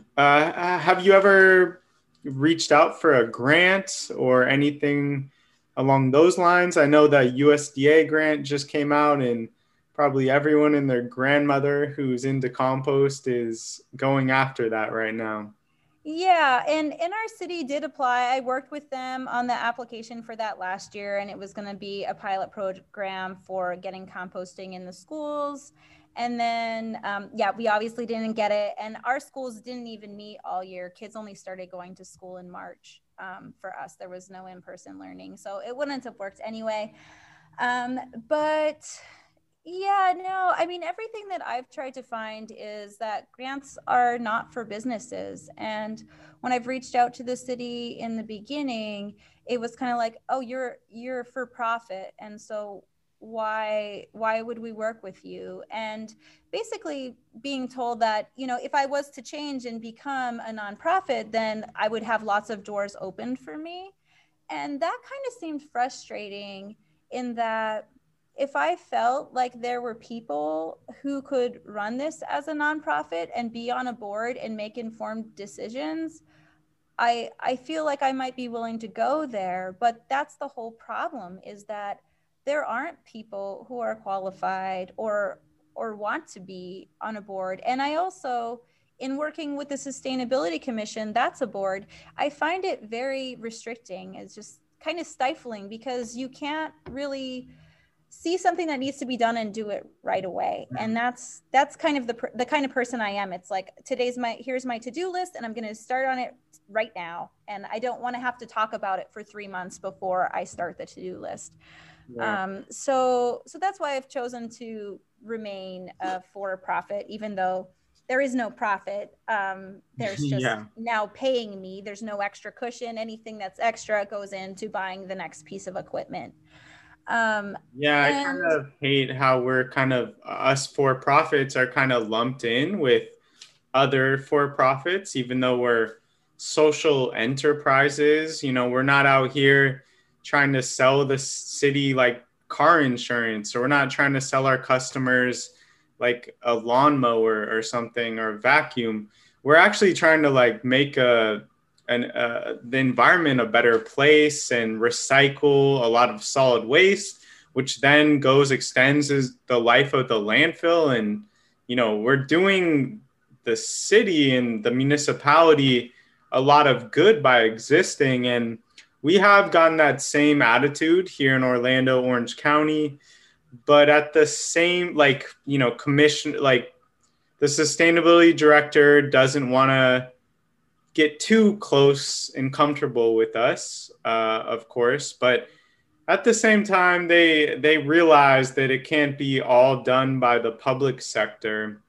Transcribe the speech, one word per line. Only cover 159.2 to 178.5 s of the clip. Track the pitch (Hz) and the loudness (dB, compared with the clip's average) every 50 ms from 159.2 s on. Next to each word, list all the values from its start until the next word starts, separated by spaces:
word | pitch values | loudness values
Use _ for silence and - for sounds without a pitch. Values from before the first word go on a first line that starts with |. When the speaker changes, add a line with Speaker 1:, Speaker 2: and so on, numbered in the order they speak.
| 131 127 - _ _ - | 0 -2 -6 _ _ 0
Speaker 1:
the | 123 120 | 0 2
life | 117 117 120 135 139 139 - | 4 6 6 6 4 4 2
of | 135 127 | 0 2
the | - 120 110 | 2 0 0
landfill. | 101 104 110 135 156 165 160 - - 170 170 170 160 143 127 | 0 2 2 4 4 2 0 0 0 2 4 4 4 4 2
And, | 113 107 104 104 104 - _ _ _ _ _ _ _ _ | 2 0 -2 -4 -6 -8 _ _ _ _ _ _ _ _
you | - 123 | -4 -2
know, | 127 120 110 107 | 0 0 2 0
we're | 104 110 123 139 | 0 2 2 2
doing | 139 135 135 151 170 190 196 196 185 180 165 156 143 127 110 104 107 - _ _ _ _ _ _ _ - | 2 2 2 2 4 4 4 4 2 2 2 2 2 0 -2 -6 -12 -18 _ _ _ _ _ _ _ -4
the | 120 113 | -4 -2
city | - - - - - - - 196 220 233 202 170 151 143 135 127 | -2 -4 -6 -8 -8 0 4 4 4 6 4 2 2 4 4 4
and | 127 123 120 117 107 104 | 2 2 0 -2 -2 -2
the | 123 | 0
municipality | 120 131 135 139 147 143 143 - 123 - - 143 147 165 165 160 156 139 135 135 123 120 117 - _ _ _ _ _ _ _ _ | 0 2 2 2 2 2 0 -2 -4 0 2 4 6 8 8 8 8 8 6 4 4 2 0 -4 _ _ _ _ _ _ _ _
a | - 131 | 0 2
lot | 135 143 143 147 147 139 | 4 6 8 8 8 6
of | 123 117 - - - | 4 2 0 -2 2
good | 143 170 214 220 - 135 | 4 6 6 6 6 6
by | 131 127 120 113 | 4 6 6 4
existing. | 113 110 113 - - 143 170 190 - - - 147 131 127 123 123 123 | 2 0 -2 0 2 4 4 4 2 0 0 2 2 2 2 0 0
And | 123 120 117 113 117 - _ _ _ - - _ _ _ - | 0 0 -2 -2 -6 -10 _ _ _ -20 -20 _ _ _ 2
we | 147 180 | 4 4
have | 202 196 208 202 202 - - | 6 8 8 8 8 6 6
gotten | - 170 165 160 160 160 | 6 6 6 6 6 6
that | 151 143 131 135 | 4 4 4 0
same | - - - 147 147 147 147 143 | -2 -2 2 4 4 4 4 4
attitude | 127 113 117 123 143 143 139 - 160 160 175 185 185 - | 6 6 4 4 4 2 0 0 2 2 4 2 2 0
here | - - 139 135 131 | -2 0 2 2 4
in | 131 127 | 4 4
Orlando, | 127 127 120 120 127 131 131 127 131 131 127 | 2 2 2 2 2 2 4 4 4 4 4
Orange | 127 127 123 120 117 117 - | 2 2 0 0 -2 -4 -6
County, | - - 147 147 151 151 156 151 151 151 147 139 - _ _ _ _ _ _ _ _ _ _ 127 120 _ | -4 0 2 4 4 4 2 0 0 -2 -4 -6 -10 _ _ _ _ _ _ _ _ _ _ -20 -4 _
but | - 147 147 147 147 | 6 8 8 8 8
at | 147 151 147 - - | 6 6 4 4 4
the | 160 151 | 4 4
same, | 147 - - - - - 165 170 175 175 180 180 175 147 | 4 2 -2 -6 -2 0 2 2 2 2 0 -2 0 2
like, | 151 143 139 135 135 - - - _ _ | 4 4 4 4 2 -2 -12 -18 _ _
you | 139 139 139 | -2 0 2
know, | 127 120 120 | 2 2 0
commission, | - - 147 139 143 151 151 151 - - 151 143 - | -2 -2 2 4 6 6 6 6 2 -4 -4 -4 0
like, | 139 135 127 120 - - - _ _ _ _ _ _ _ _ _ _ _ _ - | 2 4 4 2 2 -2 -14 _ _ _ _ _ _ _ _ _ _ _ _ 0
the | 147 | 0
sustainability | 139 139 160 156 143 - - 170 170 170 170 165 170 170 170 170 170 160 | 0 2 2 0 0 2 4 4 4 4 6 6 8 8 10 10 8 8
director | 139 151 151 | 6 6 6